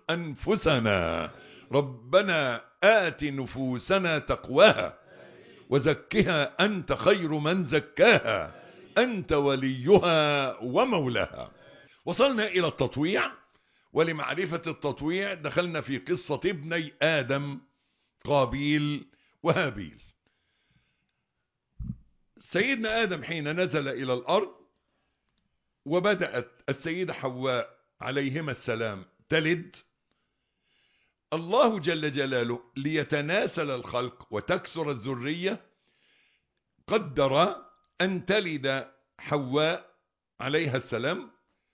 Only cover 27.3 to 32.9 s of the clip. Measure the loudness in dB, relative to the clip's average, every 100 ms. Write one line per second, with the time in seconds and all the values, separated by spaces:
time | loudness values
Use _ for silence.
27.3 | -4 -2 -2 -4 -12 _ _ -6 -4 -2
28.3 | -4 -6 -6 -4 -2 -4 -6 -12 _ _
29.3 | 0 0 -2 -4 -20 _ _ _ _ _
30.3 | _ _ _ _ _ _ _ _ _ _
31.3 | -6 0 2 2 2 -2 -2 -2 -2 -2
32.3 | 0 -2 -4 -8 -8 -4